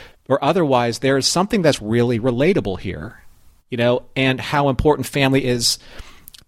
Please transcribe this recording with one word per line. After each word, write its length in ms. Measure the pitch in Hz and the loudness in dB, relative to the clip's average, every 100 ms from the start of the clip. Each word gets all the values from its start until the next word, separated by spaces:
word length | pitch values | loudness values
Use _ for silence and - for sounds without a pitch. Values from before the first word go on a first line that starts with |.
| - _ - | -20 _ -2
or 120 | 135 | 0
otherwise, 560 | 143 180 151 123 120 110 | 2 0 2 2 0 0
there 180 | 135 135 | 0 2
is 100 | - | 0
something 340 | 170 202 214 | 0 0 2
that's 200 | 156 123 | 2 0
really 380 | 107 117 120 117 | 0 0 2 0
relatable 580 | 131 120 160 185 104 90 | 0 0 2 2 -2 -6
here, 420 | 98 78 78 - - - - _ - | -8 -10 -12 -16 -20 -20 -20 _ -10
you 80 | 120 | -2
know, 260 | 120 127 - 135 | 0 0 -2 -2
and 240 | 131 127 | -2 -2
how 300 | 113 147 143 | -2 0 0
important 380 | 123 151 135 127 | 2 2 2 -2
family 360 | 143 135 135 131 | 0 2 2 2
is 320 | 123 117 - - - - - - - | 0 -2 -4 -10 -20 -20 -20 -20 -20